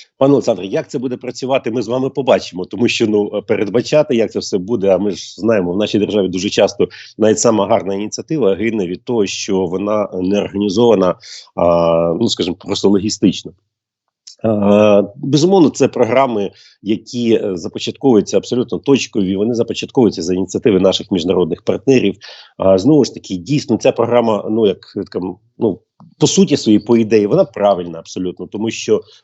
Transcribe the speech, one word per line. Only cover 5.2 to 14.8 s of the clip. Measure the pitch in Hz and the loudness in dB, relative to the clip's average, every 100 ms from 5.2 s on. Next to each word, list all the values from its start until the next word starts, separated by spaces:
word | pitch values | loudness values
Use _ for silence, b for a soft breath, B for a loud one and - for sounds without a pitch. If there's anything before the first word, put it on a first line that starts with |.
| - - | -12 -6
знаємо, | 107 107 87 | 0 0 0
в | 95 | -2
нашій | 104 107 | -2 0
державі | 101 104 92 | 0 0 -2
дуже | 90 104 | -2 -2
часто | - 101 - - B B - | 2 0 2 -4 B B 0
навіть | 110 107 | 2 2
сама | 120 107 98 | 2 2 2
гарна | 107 90 | 0 0
ініціатива | 98 107 - - 156 98 92 | -6 -6 -8 -6 -2 0 0
гине | 113 107 87 | -2 -4 -4
від | 90 | -6
того, | - 117 95 | -4 -2 -2
що | - - 95 87 | -4 -4 -2 -2
вона | 92 104 107 101 | -4 -2 -2 -4
не | 92 90 101 | -4 -2 -2
організована, | 90 98 104 95 120 98 90 - B B B - | -2 -4 -2 2 4 4 2 -2 B B B 0
а, | 87 85 85 82 85 82 | 2 4 2 2 0 0
ну, | 117 | -2
скажімо, | - 87 - | -2 -4 -6
просто | - 98 101 | -8 -2 2
логістично. | 101 104 - 95 - - _ _ _ _ _ _ _ - - 113 | 2 0 0 0 0 -12 _ _ _ _ _ _ _ -20 -6 -2
Е, | 104 101 104 | 0 2 4